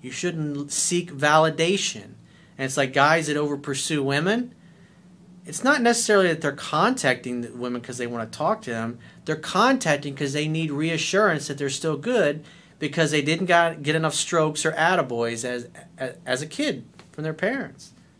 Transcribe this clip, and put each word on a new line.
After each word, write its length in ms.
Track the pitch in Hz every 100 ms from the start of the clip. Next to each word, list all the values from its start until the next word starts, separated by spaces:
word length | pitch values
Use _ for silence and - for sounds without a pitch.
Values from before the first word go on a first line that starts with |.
You 100 | 127
shouldn't 600 | 127 180 165 151 143 143
seek 400 | - - 175 175
validation. 1000 | 143 147 156 160 151 165 196 - - 196 - - - - -
And 80 | 135
it's 100 | 135
like 160 | 135
guys 340 | 139 143 165 151
that 100 | 147
over 220 | 147 143
pursue 440 | 139 139 - 156
women, 520 | 135 139 165 226 247 - - - - - - - - -
it's 200 | - 151
not 180 | 254 294
necessarily 460 | 233 233 - 208 185
that 120 | 160
they're 120 | 156
contacting 920 | 135 - 151 196 262 139 123 127 123
the 80 | 117
women 320 | 117 123 123
'cause 160 | 120 120
they 80 | 120
wanna 180 | 120
talk 380 | 113 - 156 214
to 80 | -
them. 280 | 117 113 120 - - -
They're 100 | 156
contacting 760 | - 180 233 269 175 147 143
'cause 180 | 139 143
they 160 | 143 156
need 220 | 160 160
reassurance 800 | 143 160 165 - 196 214 156 -
that 100 | 139
they're 100 | 139
still 280 | 135 160 151
good 440 | 175 247 156 147 - - - _
because 320 | 151 143 156
they 120 | 151
didn't 240 | 143 170 185
got, 360 | 170 170 160
get 140 | 143 156
enough 180 | 160
strokes 500 | 151 - 175 156 156
or 80 | 160
attaboys 720 | 160 165 185 135 120 117 117
as, 240 | 123 123 117 - - -
as, 180 | 131 -
as 160 | - 127
a 60 | 156
kid 380 | - 294 202 - - -
from 120 | -
their 100 | 156
parents. 580 | 151 190 269 180 - - - _